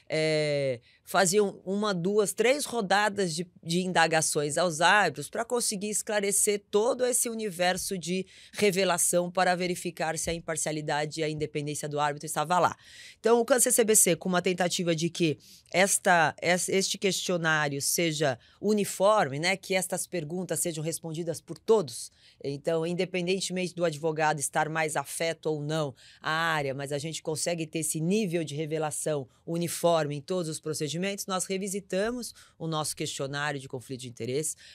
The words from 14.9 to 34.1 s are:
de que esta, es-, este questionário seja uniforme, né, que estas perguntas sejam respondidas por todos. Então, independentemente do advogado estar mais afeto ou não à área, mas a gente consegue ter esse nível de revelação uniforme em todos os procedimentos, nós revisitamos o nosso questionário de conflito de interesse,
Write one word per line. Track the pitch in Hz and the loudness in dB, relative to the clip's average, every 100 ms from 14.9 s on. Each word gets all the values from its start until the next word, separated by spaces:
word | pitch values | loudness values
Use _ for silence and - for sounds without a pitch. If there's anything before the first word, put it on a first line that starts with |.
| 165 | 0
de | 165 | 0
que | - 165 139 - - _ | 2 0 0 -8 -20 _
esta, | 170 190 - 202 175 151 - | 2 4 4 4 6 4 0
es-, | 160 180 - | 0 0 2
este | 190 190 - | 0 0 0
questionário | 196 170 - 175 160 156 147 139 | -2 0 -2 0 2 2 0 -2
seja | - - 170 151 147 123 _ _ | -2 0 0 2 0 0 _ _
uniforme, | 196 214 196 - 190 214 156 139 | 0 2 0 2 4 4 2 0
né, | 175 190 | -2 -2
que | - 185 | -2 -2
estas | 180 180 - | -2 -4 -4
perguntas | 180 147 180 180 160 | -6 -6 -6 -4 -2
sejam | 175 156 | -2 -4
respondidas | 156 160 165 156 170 151 | -6 -6 -6 -6 -6 -8
por | - 160 | -10 -6
todos. | - 220 143 - - _ - - | 2 2 2 -8 -14 _ -20 -10
Então, | 139 143 165 165 165 | -8 -4 -2 0 0
independentemente | 175 180 180 175 190 175 180 180 165 | -2 -2 -2 -2 -2 -2 -4 -4 -2
do | |
advogado | 170 147 160 156 156 151 | -2 0 -2 0 0 0
estar | 135 160 156 | -2 -2 0
mais | 160 160 151 | 0 -2 -2
afeto | 143 - 165 160 160 | -6 -4 -4 -2 -4
ou | 151 | -4
não | 147 160 147 123 - - | -2 -2 -4 -8 -20 -8
à | - | -4
área, | 160 165 156 139 | 0 0 0 -2
mas | 135 139 | -4 -6
a | 143 | -6
gente | 160 156 | -6 -8
consegue | - 151 - 170 156 | -6 -4 -2 -4 -4
ter | 165 | -4
esse | 151 160 | -4 -2
nível | 165 208 202 170 | 0 0 0 -2
de | 151 139 | -4 -6
revelação | 156 156 151 - 165 147 131 _ - | -4 -4 -4 -4 -2 -4 -6 _ -8
uniforme | 170 170 - 175 165 147 147 | -4 -4 0 2 2 0 -4
em | |
todos | - 185 160 | -4 -4 -4
os | 151 | -6
procedimentos, | 156 151 151 160 196 202 - | -6 -4 -4 -4 -4 -6 -4
nós | 185 - | -4 -2
revisitamos | 190 202 196 185 185 214 247 226 - - - | -4 -4 -6 -4 -2 -2 -4 -10 -14 -20 -10
o | 165 | -4
nosso | 156 147 - | -2 -4 -4
questionário | 151 - 139 143 147 143 | -6 -6 -6 -4 -4 -4
de | 135 | -8
conflito | 135 - 127 | -12 -10 -10
de | |
interesse, | 127 | -10